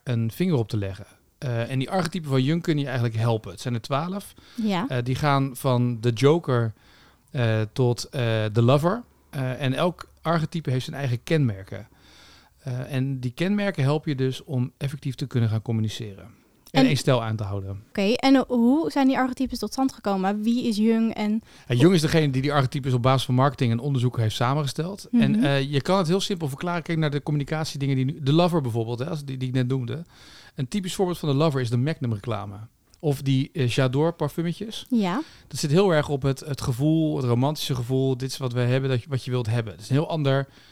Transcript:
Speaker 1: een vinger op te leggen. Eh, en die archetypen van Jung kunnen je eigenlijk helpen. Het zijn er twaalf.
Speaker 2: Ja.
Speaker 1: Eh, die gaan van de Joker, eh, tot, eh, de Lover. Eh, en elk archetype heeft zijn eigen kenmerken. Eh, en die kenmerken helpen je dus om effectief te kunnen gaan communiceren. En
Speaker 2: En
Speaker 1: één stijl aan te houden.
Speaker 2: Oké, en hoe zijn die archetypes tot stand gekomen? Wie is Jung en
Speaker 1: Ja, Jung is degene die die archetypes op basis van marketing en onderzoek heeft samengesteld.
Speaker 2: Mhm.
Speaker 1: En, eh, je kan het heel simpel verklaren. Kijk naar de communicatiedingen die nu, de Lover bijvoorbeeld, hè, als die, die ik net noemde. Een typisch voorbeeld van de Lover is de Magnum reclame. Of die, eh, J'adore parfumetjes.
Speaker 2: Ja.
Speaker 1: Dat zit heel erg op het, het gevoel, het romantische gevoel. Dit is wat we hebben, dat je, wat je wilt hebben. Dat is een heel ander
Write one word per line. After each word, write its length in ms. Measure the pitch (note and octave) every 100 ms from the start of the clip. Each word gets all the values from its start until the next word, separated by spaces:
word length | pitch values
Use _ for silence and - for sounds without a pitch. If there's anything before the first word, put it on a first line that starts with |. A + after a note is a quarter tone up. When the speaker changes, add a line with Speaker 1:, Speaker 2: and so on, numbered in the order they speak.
Speaker 1:
een 280 | - A#2 A2+
vinger 240 | - F#3 D3
op 140 | A2
te 80 | A2
leggen. 280 | G2 F#2+ G2 _ _ -
Eh, 320 | C3+ A#2 A#2
en 80 | C3
die 100 | C3
archetypen 400 | F#3+ E3 F#3 D3+
van 140 | C3+
Jung 180 | C3 E3+
kunnen 220 | E3 D3
je 60 | C#3
eigenlijk 300 | B2+ A#2 A2
helpen. 320 | A#2+ A2+ G2+
Het 100 | F2+
zijn 120 | C3
er 80 | A#2
twaalf. 520 | - C#3 E3+ G3 - - - -
Speaker 2:
Ja. 300 | A3 F#3 A#3+
Speaker 1:
Eh, 100 | B2+
die 120 | B2 C3
gaan 360 | D3+ C#3 C3+ B2
van 420 | C#3 B2 A#2+ A#2
de 80 | A#2
Joker, 600 | A2+ C#3 E3 E3 B2 A2+ - _ - - _ _
eh, 300 | A#2+ A#2 A2 A2
tot, 300 | - B2 A#2+
eh, 180 | - D3 A#2+ A2 G#2+
de 100 | G#2+
Lover. 420 | A#2 C#3+ D#3+ A#3 - _ _
Eh, 320 | C#3+ B2+ B2
en 120 | C3+
elk 360 | C3 F3 E3+ - _
archetype 480 | - E3+ D#3 E3+ D3+
heeft 140 | B2+ B2+
zijn 120 | D3
eigen 260 | C#3 A#2+
kenmerken. 640 | - D#3+ C3 G2 F#2+ G2+ G#2+ _ - - - - _ _
Eh, 300 | C#3 B2 C3
en 260 | C#3 C3 C3+
die 120 | B2
kenmerken 520 | - F3 G#3 G3+ F#3
helpen 260 | C3+ D3+ D#3
je 60 | C3+
dus 260 | C3 C3
om 280 | - C3 B2 -
effectief 380 | C#3 C#3+ C#3+ B2
te 100 | C3+
kunnen 240 | B2+ A2+
gaan 120 | A2
communiceren. 840 | - A2+ G#2+ - A2 F#2+ F#2 - _ _ -
En 100 | C4+
Speaker 2:
En 60 | C4
Speaker 1:
één 100 | D3
stijl 260 | - B2+
aan 120 | A2+ A2
te 80 |
houden. 400 | G2+ G2+ G2 G2 -
Speaker 2:
Oké, 120 | - G3
en 320 | B3 C4+ C4+ -
hoe 440 | B3 A#3 C#4+ D#4+
zijn 160 | C#4+ C4
die 100 | C4+
archetypes 420 | B3+ B3 C4 A#3+
tot 120 | G#3+
stand 220 | - C4
gekomen? 480 | - - G3 F#3 G#3
Wie 260 | G#3+ A#3 A#3+
is 100 | G#3
Jung 360 | G#3+ A3+ A3+
en 280 | - G#3 G#3+ - - -
Speaker 1:
Ja, 80 | A#2+
Jung 180 | D#3+
is 80 | F#3
degene 280 | D3 E3 D3+
die 120 | C3
die 120 | C3+
archetypes 400 | D3 C3 D3 C3+
op 80 | B2
basis 240 | B2 C3 -
van 100 | B2+
marketing 360 | C#3 - B2+
en 80 | A#2
onderzoek 380 | C#3+ C#3 A#2+ A#2+
heeft 180 | A2 -
samengesteld. 720 | B2 C#3+ C#3 - E3 G3+ -
Speaker 2:
Mhm. 100 | A#3+
Speaker 1:
En, 200 | C#3 G#3+
eh, 280 | C#3+ C#3 C#3
je 100 | C#3+
kan 160 | - F#3+
het 100 | E3
heel 120 | F#3+
simpel 280 | - G3 D3+
verklaren. 360 | C#3 F3+ F3
Kijk 140 | D#3 E3
naar 120 | D#3
de 140 | C#3+
communicatiedingen 720 | - D3 C#3 D#3 D#3+ C#3+ C#3 C3
die 100 | C3
nu, 140 | E3+
de 120 | C#3
Lover 280 | D#3 F3 E3
bijvoorbeeld, 380 | C3 A2+ A2+ A#2
hè, 100 | C#3+
als 140 | E3 C#3+
die, 120 | C3+
die 100 | C3
ik 60 |
net 140 | B2+ B2
noemde. 360 | C3+ A#2+ B2+ E3+ - - - - -
Een 120 | C3+
typisch 280 | G#3 F3+ -
voorbeeld 220 | F#3 E3+
van 120 | D#3
de 60 | C3+
Lover 260 | D#3+ C#3
is 80 | B2
de 80 | A#2+
Magnum 360 | C3+ D#3+ B2
reclame. 420 | G#2+ A#2 G#2 G2+ G2 A2 _ _ _
Of 220 | D#3 C#3
die, 280 | C#3 C3 C#3+
eh, 140 | - B2
J'adore 420 | B2+ C3 C3 D#3+
parfumetjes. 760 | E3+ D3 - E3+ E3 A3 - -
Speaker 2:
Ja. 320 | A#3+ F#3+ G3+ D#4+ - -
Speaker 1:
Dat 120 | C#3
zit 120 | D3+
heel 220 | D#3 G3+
erg 160 | D#3 C#3+
op 120 | C#3+
het, 180 | C#3 C3+
het 220 | - C3+
gevoel, 540 | - A#2+ D3 D#3+ D#3 D3+
het 80 | B2+
romantische 500 | A#2+ C3+ D#3 - C3
gevoel. 420 | A#2+ C3 C3+ B2+
Dit 140 | C3
is 60 | -
wat 160 | C3
we 60 | A#2+
hebben, 300 | B2 B2+ C3+
dat 120 | B2+
je, 60 | -
wat 140 | C3+
je 80 | -
wilt 160 | B2+ A2
hebben. 260 | A#2 A2
Dat 80 | -
is 60 | G#2
een 60 | C3+
heel 140 | E3
ander 380 | E3 C#3 C3+ C#3 - -